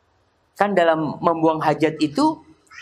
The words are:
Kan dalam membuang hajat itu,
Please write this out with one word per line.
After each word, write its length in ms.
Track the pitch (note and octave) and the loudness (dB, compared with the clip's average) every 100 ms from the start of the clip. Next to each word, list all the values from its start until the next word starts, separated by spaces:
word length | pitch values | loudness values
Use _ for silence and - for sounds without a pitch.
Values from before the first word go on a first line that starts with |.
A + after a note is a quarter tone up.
| _ _ _ _ _ - | _ _ _ _ _ -4
Kan 160 | G3+ | 0
dalam 480 | F#3 E3+ D#3+ D3+ - | 2 2 2 -2 -2
membuang 400 | F3 D#3+ D#3+ D#3 | -2 0 0 0
hajat 340 | D#3 C#3+ D#3 D#3 | 0 0 -2 -2
itu, 400 | D3+ C#3+ D#4 D#4 - _ _ - | -4 0 -2 -2 -10 _ _ -20